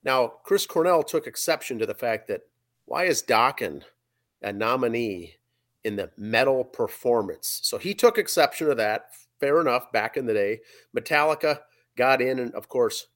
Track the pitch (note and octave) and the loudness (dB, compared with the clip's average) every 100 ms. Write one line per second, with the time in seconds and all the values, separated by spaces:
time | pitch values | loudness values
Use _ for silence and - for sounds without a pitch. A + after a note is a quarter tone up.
0 | - C3 A#2+ - - G3 - E3+ E3+ E3+ | 0 0 0 -4 -2 0 0 0 4 2
1 | D#3 D#3+ B2+ - - D#3 - A#2+ G#2+ G#2 | 2 -4 -4 -8 -4 -4 -4 -4 -4 -4
2 | A#2+ A2 - G2+ _ _ _ _ - D3+ | -4 -4 -4 -10 _ _ _ _ -8 -2
3 | F3+ C#3+ - A2+ B2 - G2+ C#2+ - _ | 0 0 2 4 4 0 -8 -8 -16 _
4 | _ _ _ _ G2+ G2+ A2 C3 B2 A#2 | _ _ _ _ -8 -2 0 0 0 -2
5 | A#2 F#2 E2+ - _ _ _ _ A2 G2+ | -4 -6 -12 -20 _ _ _ _ -6 -6
6 | F#2 - G#2 A#2 C3+ C3 B2 - A2 - | -8 -10 -2 2 2 2 -2 -4 -6 -2
7 | B2 A#2 G2 - - - - G2+ F#3 G3+ | 0 2 0 -6 -8 -6 -6 -6 -6 2
8 | A#3+ A3+ - - D3 - D#3 B2 G#2+ A2 | 4 4 0 2 2 2 0 2 0 -2
9 | - - _ _ C#3 D#3 D#3+ B2 - A2+ | -6 -20 _ _ 2 2 4 0 0 -2
10 | A2 - B2 G#2+ G2+ A2+ - - _ B2 | -2 -4 0 0 0 -2 -8 -20 _ -8
11 | A#2 D3+ D3+ D3+ D#3 D3 - _ _ - | 0 2 2 2 0 -2 -6 _ _ 0
12 | B2 C3 B2 C3 A#2+ - - B2+ A#2 - | 4 4 2 0 -4 -8 -6 0 0 0
13 | - | -12